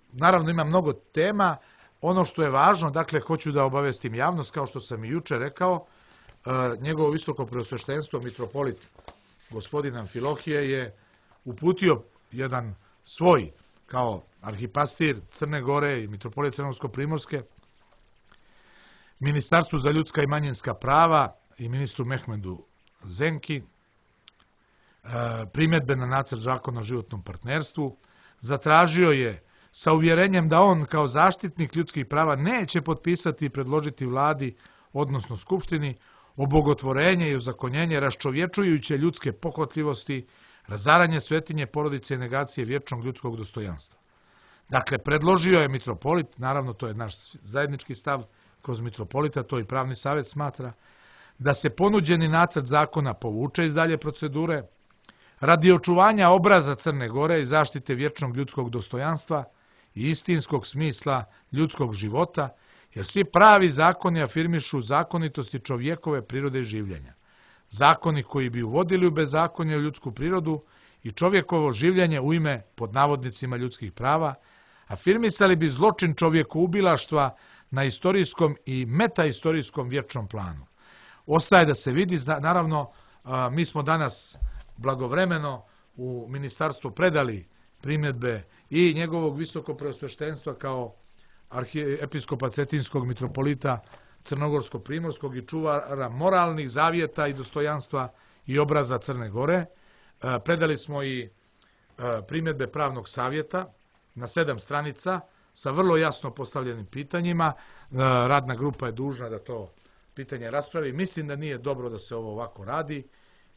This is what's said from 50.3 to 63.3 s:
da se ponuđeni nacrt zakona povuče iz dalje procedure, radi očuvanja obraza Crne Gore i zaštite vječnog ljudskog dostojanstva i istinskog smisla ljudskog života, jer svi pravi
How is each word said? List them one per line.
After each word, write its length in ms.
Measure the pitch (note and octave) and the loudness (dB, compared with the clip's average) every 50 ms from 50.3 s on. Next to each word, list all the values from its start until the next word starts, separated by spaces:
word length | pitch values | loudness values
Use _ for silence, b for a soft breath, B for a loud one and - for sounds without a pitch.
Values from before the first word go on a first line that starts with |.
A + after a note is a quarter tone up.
| - C#3+ D3 C#3 - - C3 B2 A2+ b b b b b b b b b b b b b | -6 -6 -6 -6 -6 -8 -12 -12 -14 b b b b b b b b b b b b b
da 160 | B2+ C#3+ C#3 | 0 0 0
se 160 | - - D3 | 2 0 -2
ponuđeni 580 | - - F#3 G#3 G#3+ G3+ E3 D3 F3 E3 E3 D#3 | 2 4 4 6 6 4 4 4 4 4 4 4
nacrt 380 | D#3 E3 F3 E3+ - D#3+ C3 | 4 4 4 4 2 -4 -2
zakona 480 | A#2+ C#3+ D3 D3+ D3 - D#3+ C#3+ C3 G#2+ | 2 2 2 2 2 0 -2 -2 -2 -2
povuče 520 | - - A#2 G#2+ A2 C3 C#3 - - E3+ | -4 -4 -4 -2 -2 -4 -2 0 0 0
iz 80 | D#3+ D3 | 2 2
dalje 240 | D#3+ E3 E3 D#3+ D3+ | 2 2 2 0 -2
procedure, 640 | - D3+ D3 - D#3+ D3 C3+ D3+ E3 E3 D#3+ C#3+ A2+ - _ _ _ _ _ _ _ b b b b b b b | -2 -8 -6 -6 -6 -4 -2 -2 -2 -2 -2 -4 -6 -10 _ _ _ _ _ _ _ b b b b b b b
radi 320 | C#3 D3 E3+ D#3+ D#3 F#3 | 6 6 6 8 10 8
očuvanja 560 | F3+ E3+ - F3 F3 F3 F#3+ G#3+ A3 G#3 F#3+ F3 | 8 8 6 4 6 8 8 8 8 8 8 8
obraza 460 | F3+ F#3+ E3+ G#3 G3+ F3+ C#3+ C#3 C#3 | 8 8 10 8 8 8 8 4 -2
Crne 340 | - - E3 D3 C3+ B2+ A2+ | -2 -2 -2 -2 -2 -4 -2
Gore 340 | A2+ C3+ D3 D#3+ E3+ D#3+ | 0 0 2 2 2 2
i 40 | C#3 | 2
zaštite 480 | B2 D3 D#3 D3+ - - C#3+ B2+ - C3+ | 2 4 2 2 2 -2 -8 -4 -4 -2
vječnog 420 | B2 C#3 D3+ D3+ - D3 B2+ A#2+ | -2 -2 -4 -2 -4 -6 -4 -4
ljudskog 340 | C3 C#3 B2+ - C#3+ B2+ A#2+ | -4 -6 -4 -4 -6 -6 -4
dostojanstva 720 | A#2 A#2+ G2+ - - B2 C#3 D#3 E3 D3+ - - E3 D3 A#2+ - b b b b b b b b b | -6 -6 -8 -6 -6 -4 -2 -2 -4 -4 -4 -4 -4 -4 -4 -6 b b b b b b b b b
i 160 | G2+ A#2 D3+ | -4 -2 -2
istinskog 560 | D#3+ - - - F3 D#3+ - - D3+ C#3+ G2+ | -2 -2 0 0 0 0 0 -2 -4 -4 -4
smisla 580 | - - C#3 D#3+ D3+ B2 - - D3+ C3+ B2+ A2 b b b b b | -6 -6 -4 -2 -2 -4 -4 -4 -2 -2 -2 -4 b b b b b
ljudskog 420 | - C#3 D#3+ D3+ - - C#3 A#2 G#2+ | -2 -2 -2 -2 0 -2 -4 -2 -2
života, 540 | F#2+ G#2 G#2+ G#2+ C#3 F3 E3+ - D#3+ C#3+ B2+ b b b b b b b b _ | -4 -6 -2 0 0 -2 -2 -2 -6 -6 -6 b b b b b b b b _
jer 120 | G#2+ G2 | -10 -10
svi 180 | - - G3+ G3 | -4 0 0 0
pravi 460 | - | 2